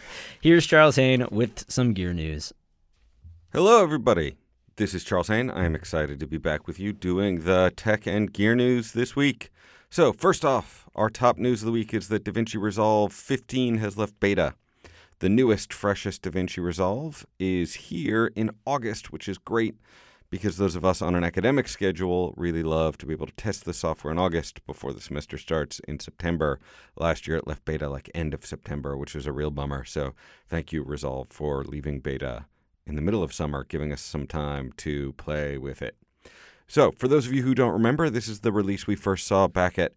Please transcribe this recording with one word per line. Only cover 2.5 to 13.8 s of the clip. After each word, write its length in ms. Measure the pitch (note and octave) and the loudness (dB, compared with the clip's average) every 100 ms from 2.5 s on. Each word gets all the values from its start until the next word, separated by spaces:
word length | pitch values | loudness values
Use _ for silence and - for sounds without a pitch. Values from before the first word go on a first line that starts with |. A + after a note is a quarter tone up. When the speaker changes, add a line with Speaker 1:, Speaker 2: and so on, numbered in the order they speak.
| - _ _ _ _ _ _ - - _ D#3 | -14 _ _ _ _ _ _ -20 -20 _ 4
Speaker 2:
Hello, 280 | G3 A#3 | 8 8
everybody. 520 | E3+ D3+ A#2 F2 C#2+ - _ _ _ - | 6 2 4 4 2 -6 _ _ _ -2
This 180 | G#2 F2+ | -2 -2
is 80 | |
Charles 240 | - F#2 E2+ | -2 0 2
Haine. 240 | A2 B2+ | 0 0
I 120 | - E2+ | 0 0
am 100 | D2+ | 0
excited 440 | - E2 D2 C#2+ | -2 -2 -2 -4
to 60 | D2 | -6
be 140 | D#2 | -4
back 260 | D#2+ D2+ - | -4 -4 -6
with 140 | E2 | -8
you 120 | G2+ | -8
doing 500 | G2 F2+ F2+ G2+ F2 | -4 -2 0 0 0
the 300 | E2+ F#2 F2+ - | 2 4 4 2
tech 320 | A2+ G#2+ - | 0 0 0
and 260 | G#2 G2+ | 0 -2
gear 220 | - G#2+ A#2+ | 2 2 4
news 380 | B2 B2 A2 | 4 2 -2
this 220 | A#2 B2 C#3+ | -2 -2 0
week. 360 | C#3+ - - _ - - _ | 0 0 -10 _ -20 -20 _
So, 200 | - C#3+ | 2 4
first 320 | - F#3 E3+ | 4 2 2
off, 460 | C#3+ A#2+ - - - - | 2 0 -2 -12 -8 -2
our 120 | G#2+ | -2
top 300 | - B2 - | 2 2 4
news 240 | B2 A2+ | 2 0
of 60 | A2 | 0
the 40 | |
week 220 | A#2 A2 | -2 0
is 140 | A2 F#2 | -4 -2
that 160 | G#2 G2+ | -4 -2
DaVinci 340 | G2 A2+ G#2+ | -2 -2 -2
Resolve 540 | G#2 G2+ G#2+ G#2+ G2+ | -2 2 4 4 2
fifteen 640 | - - C3 - C3 B2 | -2 -4 -4 -2 -2 0
has 180 | A2 | 0